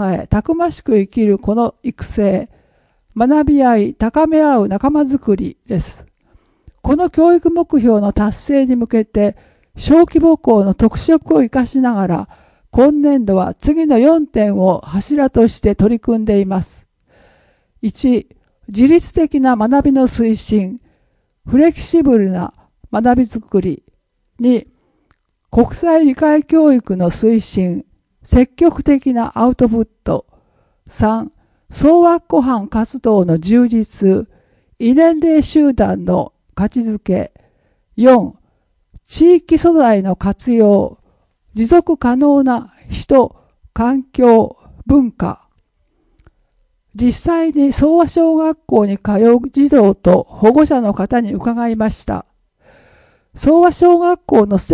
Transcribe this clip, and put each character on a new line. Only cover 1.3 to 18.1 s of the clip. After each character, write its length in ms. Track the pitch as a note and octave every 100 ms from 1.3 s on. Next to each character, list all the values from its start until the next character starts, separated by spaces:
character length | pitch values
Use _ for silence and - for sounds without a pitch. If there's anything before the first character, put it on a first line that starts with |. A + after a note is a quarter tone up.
| G3
子 160 | - A3+
の 200 | A#3 -
育 220 | B3+ - -
成、 440 | - G3+ F#3 - _ _ _ _ _ _ G#3+
学 260 | B3 D4+ D4
び 180 | C#4+
合 140 | B3+ A3+
い、 160 | G3+ -
高 320 | A3 D4+ D#4
め 140 | D#4
合 180 | D4+ B3+
う 80 | G3+
仲 240 | G3 C4+
間 100 | D4+
づ 160 | C#4 C4+
く 180 | - F#3+
り 220 | F#3 - -
で 120 | F#3
す。 260 | - - - _ _ _ _ _ _ _
こ 140 | - D4+
の 140 | F4+
教 240 | - E4
育 160 | F4 E4+
目 300 | E4+ D#4+ C#4+
標 200 | A#3 G#3+
の 140 | G3+
達 240 | - G#3 -
成 280 | - C#4 C4
に 80 | B3
向 120 | A#3
け 180 | A3+ G#3+
て、 300 | G#3 G#3 - _ _ _ -
小 300 | - D#4 E4+
規 140 | D#4+
模 180 | D#4+ D#4
校 260 | - A3
の 120 | G3 -
特 240 | A3+ -
色 340 | - D#4+ -
を 80 | D#4+
生 80 | A#3+
か 160 | C4 A#3+
し 160 | C4+
な 140 | B3+ G#3+
が 100 | F#3
ら、 240 | - - _ _ _ _
今 280 | A3+ C#4 D4+
年 240 | C#4+ C#4 G#3
度 120 | F#3+
は 160 | -
次 340 | - - D#4 D#4
の 120 | A#3+
四 280 | C#4 E4 D4
点 300 | A3+ G#3 G3+
を 240 | F#3 F3 -
柱 440 | F3+ - D4 C4
と 180 | - A3+
し 140 | -
て 140 | G#3+ G3+
取 200 | G3+ A#3
り 40 |
組 200 | - A3+
ん 60 | G#3+
で 160 | G3+
い 40 | F#3+
ま 160 | F#3
す。 260 | D#3 _ _ _ _ _ _ _ _ _ _ _
一、 460 | G#3+ - C4